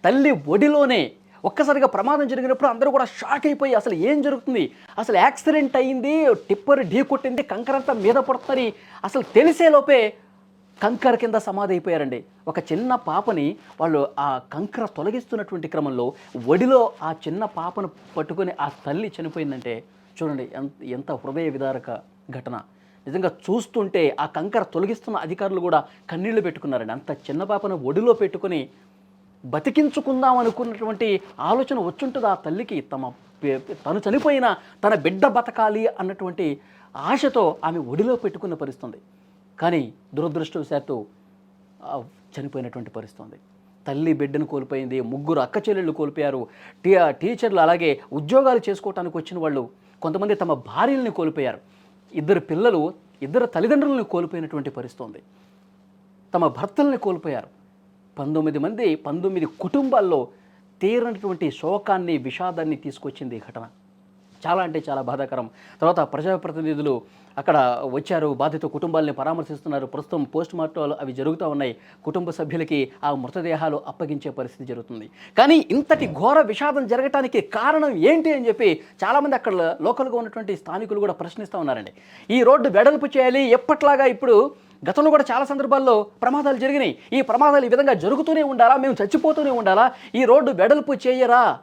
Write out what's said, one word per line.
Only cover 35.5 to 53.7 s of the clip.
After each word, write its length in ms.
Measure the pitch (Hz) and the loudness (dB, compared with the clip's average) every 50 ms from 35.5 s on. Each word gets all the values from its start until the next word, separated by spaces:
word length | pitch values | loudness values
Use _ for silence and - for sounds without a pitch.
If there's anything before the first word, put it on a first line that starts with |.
| 226 - 220 220 214 220 220 | -2 0 0 0 0 0 0
అన్నటువంటి 720 | - - - 185 185 196 190 196 180 170 175 185 151 139 143 _ _ _ _ _ _ _ | -2 -2 -2 -8 -8 -6 -8 -10 -10 -6 -4 -4 -4 -4 -6 _ _ _ _ _ _ _
ఆశతో 600 | 131 143 170 254 262 294 269 269 247 196 160 - - - | -8 -2 -2 -2 0 0 0 2 2 2 2 0 0 -6
ఆమె 140 | 160 165 170 | -4 -4 -4
ఒడిలో 360 | 143 120 127 160 214 247 247 | -6 -6 -2 -2 0 0 -2
పెట్టుకున్న 380 | 240 233 196 - 175 - 185 165 | -2 -4 -6 -6 -6 -8 -10 -8
పరిస్థితి 320 | 156 147 139 127 - - | -8 -8 -12 -10 -14 -16
ఉంది. 120 | 120 - - _ _ _ _ _ _ _ _ _ _ _ - | -16 -16 -18 _ _ _ _ _ _ _ _ _ _ _ -2
కానీ 340 | 165 170 175 160 131 107 - _ _ _ - | 0 0 0 0 -2 -4 -10 _ _ _ -6
దురదృష్టవశాత్తు, 880 | 143 156 170 147 165 156 156 - 170 147 - 156 143 139 - 139 117 104 - _ _ _ _ _ _ _ _ _ _ _ _ _ _ - | -6 -6 -4 -4 -6 -8 -6 -8 -10 -6 -4 -6 -6 -4 -6 -8 -8 -8 -12 _ _ _ _ _ _ _ _ _ _ _ _ _ _ -14
ఆ, 200 | 143 139 135 117 139 _ _ _ _ - 147 | -12 -12 -12 -12 -14 _ _ _ _ -14 -14
చనిపోయినటువంటి 500 | 135 139 139 135 123 120 - 127 113 107 | -14 -10 -10 -10 -10 -10 -12 -14 -16 -12
పరిస్థితి 340 | - 113 - - _ - - | -14 -14 -14 -14 _ -20 -20
ఉంది. 120 | - - - _ _ _ _ _ _ _ _ _ | -20 -20 -20 _ _ _ _ _ _ _ _ _
తల్లి 260 | - 139 143 156 160 156 | -8 -4 -2 0 0 0
బిడ్డను 320 | 139 143 139 139 151 151 | 0 -2 -2 -2 -4 -4
కోల్పోయింది, 560 | 151 151 139 131 135 139 135 135 127 131 131 | -2 -6 -8 -6 -6 -6 -6 -6 -4 -4 -4
ముగ్గురు 380 | 123 113 131 143 143 151 165 143 | -4 -4 -8 -8 -4 -2 0 0
అక్క 180 | 127 - - | 0 -2 -4
చెల్లెళ్ళు 340 | 214 208 220 202 190 185 160 | -4 -2 -2 -2 0 -2 -4
కోల్పోయారు, 560 | 156 - 151 143 143 160 147 143 131 127 117 - - - - - - _ - | -4 -4 -6 -6 -4 -4 -4 -2 -2 -4 -8 -10 -14 -20 -20 -20 -20 _ 2
టీ-, 240 | 180 196 180 170 151 | 4 6 6 6 4
టీచర్లు, 500 | 131 - 165 202 240 - 240 226 196 180 | 2 -2 -4 -4 -2 -2 -2 0 4 4
అలాగే 400 | 160 160 170 170 170 156 135 - - - 135 | 6 6 6 4 4 0 0 0 -4 -8 -8
ఉద్యోగాలు 460 | 151 151 147 240 262 277 262 254 226 - 202 | -8 -4 4 4 4 6 6 4 2 0 -2
చేసుకోవటానికి 480 | 196 190 - 202 190 185 175 170 160 | -6 -4 -6 -8 -6 -6 -8 -6 -6
వచ్చిన 220 | 170 156 - 180 175 | -8 -8 -8 -8 -4
వాళ్ళు 500 | 160 156 143 135 120 120 - _ _ _ _ _ - | -4 -2 -2 -2 -4 -6 -12 _ _ _ _ _ -6
కొంతమంది 320 | 160 156 190 202 208 208 202 | -4 -4 -2 0 0 0 0
తమ 120 | 185 170 151 131 120 - | 0 -2 -2 -4 -4 -8
భార్యల్ని 400 | - 151 208 254 277 269 254 226 165 - | -2 0 2 2 2 0 -2 -4 -4 -2
కోల్పోయారు. 400 | 165 156 156 156 135 120 107 98 _ _ _ _ _ _ _ _ _ _ - 156 | -4 -4 -2 -2 -4 -4 -4 -6 _ _ _ _ _ _ _ _ _ _ -8 -6
ఇద్దరు 200 | 151 156 196 175 165 - | 0 2 2 0 2 -2
పిల్లలు, 320 | 156 165 214 240 202 165 151 170 190 - _ _ _ _ 139 | -4 2 2 2 2 2 0 -2 -6 -10 _ _ _ _ -10
ఇద్దరు 200 | 135 160 247 240 240 - | -2 0 0 0 0 0
తల్లిదండ్రులను 500 | 165 190 233 | -2 2 2